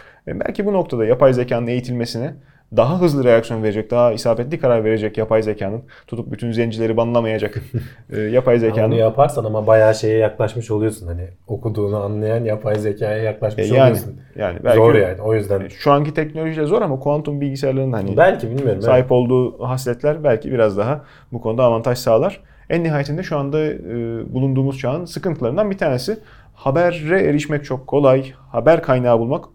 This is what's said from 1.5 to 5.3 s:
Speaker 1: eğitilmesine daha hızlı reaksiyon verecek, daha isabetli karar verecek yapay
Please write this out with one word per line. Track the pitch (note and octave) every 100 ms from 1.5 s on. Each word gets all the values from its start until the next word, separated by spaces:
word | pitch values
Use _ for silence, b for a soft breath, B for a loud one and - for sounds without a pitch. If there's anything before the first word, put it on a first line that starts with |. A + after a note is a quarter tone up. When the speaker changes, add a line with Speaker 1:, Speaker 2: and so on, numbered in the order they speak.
| A#2 A#2
Speaker 1:
eğitilmesine | B2 B2 B2 A#2 A2+ C#3+ - b b b A2
daha | A#2+ F3+
hızlı | F3 C#3+
reaksiyon | B2 A2+ A2+ A2+
verecek, | G#2+ G#2 G#2+
daha | A#2+ A#2+
isabetli | A2 A#2+ A2+ B2 E3
karar | C3 A#2
verecek | A2 A2 G#2+ A2+
yapay | G#2+